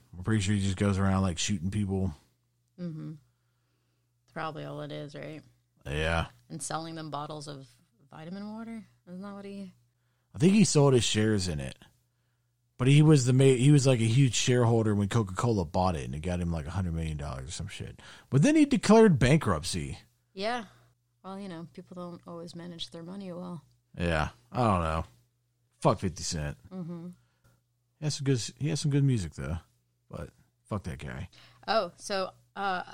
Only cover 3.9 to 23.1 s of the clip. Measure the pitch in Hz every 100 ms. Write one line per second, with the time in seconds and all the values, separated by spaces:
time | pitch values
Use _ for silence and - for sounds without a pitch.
3.9 | _ _ _ _ 165 160 147 147 147 147
4.9 | 151 147 143 147 156 - _ _ _ -
5.9 | 76 80 82 - _ - 80 - 156 165
6.9 | 160 156 143 151 151 147 139 135 _ _
7.9 | _ 139 156 160 196 208 220 226 226 190
8.9 | _ - 185 202 202 202 196 190 _ _
9.9 | _ _ _ _ 98 170 214 185 151 139
10.9 | 123 - 110 110 107 90 76 67 - -
11.9 | _ _ _ _ _ _ _ _ - 123
12.9 | 147 151 147 123 127 135 123 139 147 135
13.9 | 120 113 123 135 - - 123 117 113 110
14.9 | 101 98 117 98 92 120 107 80 92 92
15.9 | 78 62 73 90 90 85 82 73 95 90
16.9 | 82 80 73 73 65 67 - - - -
17.9 | - - - - 127 240 311 285 226 -
18.9 | 226 220 135 127 156 110 78 80 87 71
19.9 | - - _ _ 190 214 247 190 _ _
20.9 | _ _ _ 185 196 202 165 175 - 180
21.9 | 180 175 175 175 170 175 170 175 165 -
22.9 | 170 165